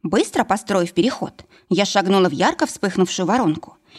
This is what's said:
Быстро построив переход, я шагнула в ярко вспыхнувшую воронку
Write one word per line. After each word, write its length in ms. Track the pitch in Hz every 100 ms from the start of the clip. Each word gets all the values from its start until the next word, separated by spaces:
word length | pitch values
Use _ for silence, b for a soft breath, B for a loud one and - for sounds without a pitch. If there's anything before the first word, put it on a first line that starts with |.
Быстро 400 | 170 - 440 - 226
построив 480 | 202 - 196 170
переход, 520 | - 220 - - - - b b
я 160 | 175 196
шагнула 420 | 202 190 196 180
в 60 |
ярко 320 | 143 214 349 311
вспыхнувшую 600 | - 196 185 180 - 180
воронку 500 | 240 202 160 - - B